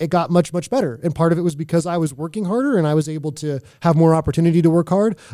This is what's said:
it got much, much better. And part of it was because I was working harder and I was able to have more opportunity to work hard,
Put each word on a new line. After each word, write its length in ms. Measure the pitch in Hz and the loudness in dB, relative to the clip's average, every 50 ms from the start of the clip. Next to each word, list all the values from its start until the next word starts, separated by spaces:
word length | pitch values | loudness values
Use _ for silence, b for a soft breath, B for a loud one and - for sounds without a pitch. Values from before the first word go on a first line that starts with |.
it 80 | 165 151 | -4 -2
got 220 | 175 175 165 - | 0 0 0 2
much, 240 | 175 175 156 - 175 | 2 2 2 0 -2
much 160 | 175 175 - | -8 -6 -2
better. 280 | 240 262 208 139 117 117 | -2 -2 -2 -2 -4 -4
And 120 | - 170 139 | -6 -4 -2
part 180 | - 165 165 | 0 2 2
of 60 | 165 170 | 2 2
it 40 | |
was 120 | 170 175 147 | 0 -2 -4
because 300 | 143 160 - 170 170 156 | -4 -4 -2 -2 -2 0
I 140 | 180 170 175 | 0 -2 -2
was 160 | 165 151 135 | -4 -4 -6
working 320 | 123 156 165 156 214 208 | -8 -10 -8 -8 -6 -4
harder 320 | 175 214 247 269 285 269 190 | -2 -2 -2 0 0 2 2
and 80 | 160 | 2
I 80 | 151 151 | 2 2
was 160 | 156 147 156 | 0 0 -2
able 200 | 156 156 143 156 | -6 -8 -8 -8
to 280 | 147 - 151 151 143 127 - b b b | -8 -6 -6 -6 -6 -6 -8 b b b
have 120 | b 170 156 | b 2 4
more 200 | 156 165 160 160 | 4 4 4 4
opportunity 480 | 160 - - 131 165 165 170 160 175 | 2 0 0 0 2 2 2 4 4
to 80 | 160 165 | 4 4
work 180 | 160 175 165 - | 4 2 2 0
hard, 300 | 180 196 208 226 202 B B B | 0 0 0 0 -2 B B B